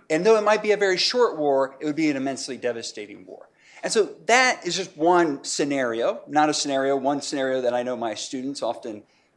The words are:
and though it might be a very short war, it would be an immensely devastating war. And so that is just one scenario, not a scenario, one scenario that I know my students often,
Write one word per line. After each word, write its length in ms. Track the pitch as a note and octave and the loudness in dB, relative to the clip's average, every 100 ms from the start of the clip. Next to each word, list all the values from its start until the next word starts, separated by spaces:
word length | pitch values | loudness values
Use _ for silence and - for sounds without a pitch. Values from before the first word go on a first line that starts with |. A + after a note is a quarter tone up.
| - | -2
and 160 | D#3 G3+ | 2 4
though 100 | A3 | 4
it 80 | |
might 180 | G#3 G#3+ | 4 2
be 120 | G#3+ | 2
a 40 | G3+ | 2
very 200 | G3 F3+ | 2 2
short 400 | - B3 A#3 D#3 | 0 2 2 2
war, 400 | D3 C3+ C3 - | 2 2 0 -2
it 60 | D#3 | -4
would 100 | D3 | 0
be 140 | D#3 | 0
an 80 | C3+ | 0
immensely 400 | C3+ B2+ - A#2 | -2 -6 -8 -6
devastating 680 | B2 A#2 A2 - G2+ G2 F#2+ | -4 -4 -8 -12 -14 -16 -20
war. 220 | - - _ _ - | -20 -20 _ _ -10
And 120 | - | -2
so 160 | A3+ E3 - E3 | 0 0 -2 0
that 420 | A#3+ B3+ - F3 | 2 2 0 -4
is 80 | E3+ | -6
just 220 | E3+ D3 | -8 0
one 440 | E3 F3+ E3 C#3 - | 4 4 4 -2 -6
scenario, 720 | - D3 C#3 B2 A2+ C#3+ A3 C#3+ | -4 -2 0 -2 0 -2 -2 -2
not 220 | D3 D3+ | 2 2
a 40 | |
scenario, 440 | D3 C#3+ C3+ C3+ C#3 | 0 -2 0 0 0
one 240 | C3+ C#3+ | 0 -2
scenario 400 | - C#3+ C3 C3 | -4 -4 -2 0
that 120 | A#2+ | 0
I 80 | B2 | -2
know 140 | B2 A#2+ | -2 -4
my 180 | A2+ | -6
students 480 | G#2+ - C3 C3+ C#3 | -6 -8 -8 -8 -6
often, 420 | A2+ A#2 A#2+ G#2 - _ _ | -6 -6 -10 -14 -18 _ _